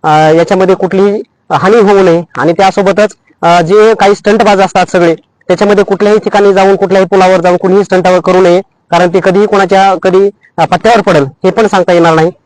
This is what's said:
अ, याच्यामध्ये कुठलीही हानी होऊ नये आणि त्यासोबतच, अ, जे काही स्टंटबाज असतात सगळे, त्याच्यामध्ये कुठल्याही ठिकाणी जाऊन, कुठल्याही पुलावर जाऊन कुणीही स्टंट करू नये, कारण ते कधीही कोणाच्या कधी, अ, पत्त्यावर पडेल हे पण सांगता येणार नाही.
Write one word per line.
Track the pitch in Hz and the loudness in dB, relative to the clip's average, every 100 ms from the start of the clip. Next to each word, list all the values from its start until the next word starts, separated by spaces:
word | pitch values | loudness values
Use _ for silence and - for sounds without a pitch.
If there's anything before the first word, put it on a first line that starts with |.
अ, | 160 | 0
याच्यामध्ये | 151 156 160 165 190 190 185 | 0 2 2 0 0 0 0
कुठलीही | 185 185 202 208 - _ _ | -2 0 -2 -2 -10 _ _
हानी | 143 185 233 | -4 0 2
होऊ | 202 202 | 2 2
नये | 185 165 170 123 | 2 0 -4 -6
आणि | 147 | -4
त्यासोबतच, | 170 190 185 190 202 208 - _ _ | 0 -2 0 -2 0 -2 -4 _ _
अ, | 170 175 | 0 0
जे | 170 208 220 220 | 2 2 2 2
काही | 196 202 | 0 0
स्टंटबाज | 214 208 214 196 | -2 0 0 0
असतात | 190 190 180 | 0 -2 -2
सगळे, | 185 170 160 | 0 0 -2
त्याच्यामध्ये | _ _ - 180 202 202 | _ _ -6 -2 0 0
कुठल्याही | 196 196 208 214 | -2 -2 0 0
ठिकाणी | 208 - 202 | 0 0 2
जाऊन, | 196 196 196 | 2 0 0
कुठल्याही | 196 190 185 | 0 -2 0
पुलावर | 202 185 190 | 0 2 0
जाऊन | 180 180 | 0 -2
कुणीही | 190 190 | 0 -2
स्टंट | 196 185 180 | 0 -2 0
करू | 180 175 185 | -2 0 0
नये, | 185 175 - _ _ | 2 0 -4 _ _
कारण | 170 180 | -2 0
ते | 185 | 0
कधीही | 185 185 208 | 0 0 0
कोणाच्या | 202 190 196 196 185 | 0 0 0 0 0
कधी, | 190 185 196 - _ - | 0 0 0 -4 _ -6
अ, | 160 | -2
पत्त्यावर | 175 220 233 | 0 2 0
पडेल | 196 165 | 2 0
हे | 135 - 185 | -2 -4 -4
पण | - 220 | -2 -2
सांगता | - 262 | -2 0
येणार | 175 170 | 0 2
नाही. | 160 160 - | 0 -2 -6